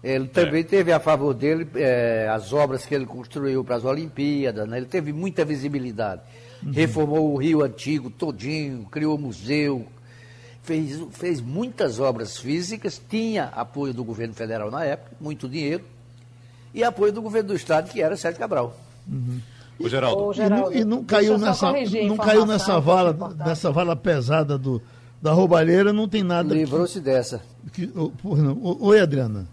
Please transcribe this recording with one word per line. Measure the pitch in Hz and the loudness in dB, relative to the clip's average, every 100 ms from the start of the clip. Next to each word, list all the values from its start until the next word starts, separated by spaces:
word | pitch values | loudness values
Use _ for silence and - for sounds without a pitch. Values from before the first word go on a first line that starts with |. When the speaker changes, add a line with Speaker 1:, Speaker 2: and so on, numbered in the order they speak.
Speaker 1:
Ele | 123 131 135 | -2 -2 0
também | - 165 156 | 2 4 2
Speaker 2:
É. | |
Speaker 1:
teve | 165 196 175 | 2 2 4
a | 160 | 2
favor | 160 151 143 | 4 2 2
dele, | 123 139 160 160 123 | 0 0 0 -2 -2
é, | 139 123 117 113 110 | 2 2 2 2 0
as | 110 98 | -2 -2
obras | 143 143 131 - | 0 2 0 -2
que | |
ele | 143 123 | -4 -4
construiu | 123 120 151 139 131 | -12 -10 -4 -2 -2
para | 123 120 | -2 -2
as | 127 | 0
Olimpíadas, | 143 160 135 143 143 135 107 107 | -2 -4 -4 -2 0 -2 -2 -6
né? | 120 | -6
Ele | 127 | -4
teve | 185 147 | -4 -4
muita | 147 190 175 151 | -6 -4 -2 -2
visibilidade. | 147 139 143 127 110 107 90 - - - - | -2 -4 -4 -6 -4 -4 -6 -14 -20 -20 -14
Speaker 3:
Uhum. | 143 | -6
Speaker 1:
Reformou | 139 160 135 151 156 156 | 0 0 2 0 2 2
o | 143 | 2
Rio | 147 156 | 2 2
Antigo | 139 - 135 151 123 | 2 -2 -4 -4 -4
todinho, | - 170 104 117 156 143 127 101 | -6 -6 -6 -6 -6 -6 -8 -10
criou | 151 151 151 | -4 -2 -2
museu, | 143 107 107 147 143 127 110 - - - - - - - | -4 -10 -2 0 0 -2 -6 -18 -20 -20 -20 -20 -20 -20
fez, | - 160 151 147 170 | -6 -4 -4 -8 -12
fez | - 180 151 | -8 -6 -4
muitas | 117 156 247 - 170 110 | -4 -6 -6 -2 -2 2
obras | 135 117 107 - | 0 0 -8 -10
físicas, | 127 160 180 220 208 - - | -4 -4 -4 -6 -8 -8 -6
tinha | 220 226 214 127 | -4 -2 -2 -4
apoio | - 117 143 139 | -6 -8 -6 -6
do | 120 | -6
governo | 113 110 117 | -8 -8 -8
federal | 107 113 113 107 | -8 -6 -6 -6
na | 131 | -4
época, | 156 147 - - | -4 -6 -10 -14
muito | 151 147 131 | -12 -10 -8
dinheiro, | 151 143 175 - - - - - - - - - | -6 -4 -4 -8 -20 -20 -20 -20 -20 -20 -20 -16
e | - | -2
apoio | 233 - 208 | -2 2 2
do | 208 | 2
governo | 220 220 202 | -2 -2 0
do | 196 | -4
estado, | - 156 175 | 2 2 2
que | 226 | -2
era | 156 196 | 0 0
Sérgio | 170 170 | -4 -4
Cabral. | 117 156 120 - - - - | -2 -2 -2 -6 -20 -20 -8
Speaker 3:
Uhum. | 135 120 123 117 - - - | -6 -6 -6 -12 -20 -20 -8
Speaker 2:
Ô, | - | -2
Geraldo. | 131 131 196 | 0 2 0
Speaker 4:
Ô, | 202 | -2
Geraldo, | 202 208 214 294 | 0 2 2 2
Speaker 3:
E | 311 | 0
não, | |
e | 214 | 0
não | 240 | -2
Speaker 4:
deixa | 226 | 2
Speaker 3:
caiu | 214 208 | 4 6
Speaker 4:
eu | 214 | 4
só | 208 | 2
Speaker 3:
nessa, | 185 185 | 2 2
Speaker 4:
corrigir | 277 226 220 | 0 0 0
a | 208 | 0
Speaker 3:
não | 220 | 2
caiu | 214 214 | 6 6
Speaker 4:
informação | 214 | 6
Speaker 3:
nessa | 214 190 | 2 2
Speaker 4:
que | |
eu | 175 | 2
Speaker 3:
vala, | 147 185 180 | 6 6 4
Speaker 4:
achei | 160 | 2
importante. | 190 151 151 | -6 -4 -2
Speaker 3:
nessa | 160 175 | 0 0
vala | 143 175 156 | 2 0 0
pesada | 180 151 120 156 147 139 | 0 0 2 2 2 0
do, | 131 120 - - - - | -2 -4 -6 -20 -20 -4
da | 156 | 2
roubalheira, | 165 185 170 160 180 202 | 4 6 6 6 6 4
não | 208 214 | 2 0
tem | 214 | 0
nada | 180 175 170 | 0 0 2
que | 156 | 0
Speaker 1:
Livrou-se | 151 151 175 196 | 2 0 -2 -2
dessa. | 135 131 120 120 - - - | 0 0 0 -8 -12 -20 -14
Speaker 3:
que, | - 170 185 | -8 -8 -4
ô, | 156 | -6
por | - 196 151 | -6 -2 2
não. | 143 135 | 2 0
Ô, | 208 - 196 | -4 0 6
oi, | 214 | 6
Adriana. | 175 139 120 104 87 | 6 2 -2 -4 -10